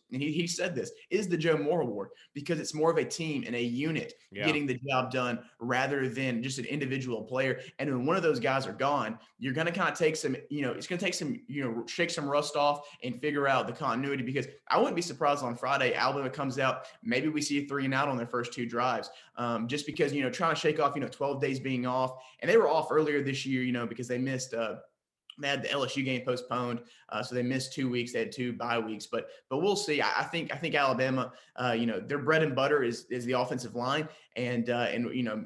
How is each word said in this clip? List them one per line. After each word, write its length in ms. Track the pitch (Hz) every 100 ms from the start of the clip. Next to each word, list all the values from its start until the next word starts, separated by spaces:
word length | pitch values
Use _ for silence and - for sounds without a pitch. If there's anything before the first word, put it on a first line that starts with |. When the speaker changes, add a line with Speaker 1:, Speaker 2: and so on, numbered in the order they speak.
| -
Speaker 1:
and 100 | 131
he, 80 | 151
he 160 | 151 170
said 260 | - 185
this, 200 | 135 98 - -
is 160 | 196 190
the 100 | 165
Joe 200 | 165 151
Moore 240 | 143 175
Award, 300 | 123 101 95 - -
because 260 | 143 143 165
it's 120 | -
more 160 | 156 160
of 100 | 160
a 60 |
team 380 | 139 - 160 139 113
and 80 | 120
a 40 |
unit 520 | 120 120 156 147 - - -
Speaker 2:
Yeah. 160 | 98 120
Speaker 1:
getting 180 | 147
the 140 | 143 127 135
job 220 | 131 120
done 300 | 131 123 117 - -
rather 500 | 120 127 135 143 127
than 320 | 120 131 113
just 200 | 135 135
an 60 | 117
individual 580 | 147 135 135 127 110
player. 380 | - 131 135 131 - -
And 100 | 143
when 160 | 127 135
one 100 | 185
of 60 |
those 160 | 165 131
guys 260 | 135 135
are 80 | 131
gone, 460 | 110 135 143 110 113 - -
you're 140 | 131
gonna 180 | 139 170
kinda 200 | 180 165 -
take 180 | 165
some, 220 | 160 139 127 -
you 120 | 147
know, 80 | 131
it's 160 | - -
gonna 140 | 175
take 140 | 190
some, 260 | 175 147 - -
you 160 | 143
know, 200 | 127 117 113
shake 240 | - 170
some 180 | 156 143
rust 260 | 147 147
off 320 | 147 147 147 - -
and 180 | 127 123
figure 280 | 151 147 139
out 180 | 127 110
the 60 |
continuity, 500 | 117 139 117 139 135
because 240 | 120 135 127 - -
I 100 | 156
wouldn't 160 | 269
be 80 | 170
surprised 400 | 170 131 143 143
on 140 | 123 120
Friday, 380 | 131 139 127
Alabama 360 | 69 127 143 131
comes 300 | 147 135 127
out, 240 | 131 - - -
maybe 240 | 113 127 151
we 160 | 147
see 220 | 143 143
a 20 | 139
three 200 | 139 135
and 80 |
out 120 | 135 143
on 100 | 123
their 120 | 117
first 240 | 123 120
two 140 | - 117
drives, 440 | 117 123 113 - - - -
um, 300 | 120 113 117
just 180 | 147
because, 280 | 151 - 143
you 100 | 143
know, 80 | 127
trying 240 | - 165
to 60 | 156
shake 180 | 156 156
off, 160 | 143
you 60 | 175
know, 80 | 120
twelve 320 | - 139 135
days 180 | 139 127
being 280 | 135 127 127
off, 360 | 127 127 - - -
and 100 | 160
they 80 | 226
were 120 | 165
off 240 | 160 156
earlier 280 | 151 151 143
this 240 | 135 131
year, 200 | 135 131
you 80 | 127
know, 120 | 123
because 220 | 113 117 123
they 120 | 123
missed, 360 | 135 127 -
uh, 220 | 113 113 117 - _ _ _ _ -
they 120 | 143
had 160 | 139
the 80 | 131
L 100 | 139
S 140 | 127 139
U 80 |
game 200 | 131 127
postponed, 560 | 131 123 - 120 120 117 - - -
uh, 120 | 107
so 140 | 123
they 80 | 123
missed 300 | 123 131 131
two 180 | - 131
weeks. 220 | 123 120
They 80 | 120
had 100 | 104
two 220 | 131 123
bye 260 | 104 120 117
weeks, 280 | 110 107 -
but, 240 | 117 - - -
but 80 | 135
we'll 160 | 196
see. 260 | 190 - 143
I, 200 | 107 117
I 20 |
think, 320 | 147 170 147
I 20 | 143
think 200 | 165 147
Alabama, 560 | 139 123 131 131 117 - - -
uh, 120 | 123 113
you 100 | 117
know, 120 | 113
their 200 | - 143
bread 260 | 143 160
and 100 | 151
butter 300 | 131 139 147
is, 220 | 120 117 -
is 140 | 123
the 80 | 120
offensive 420 | 127 131 131 120
line, 340 | 117 127 151 156 - _ -
and, 340 | 123 120 117
uh, 160 | 120 110
and, 200 | 110 120
you 120 | 127
know, 200 | 117 107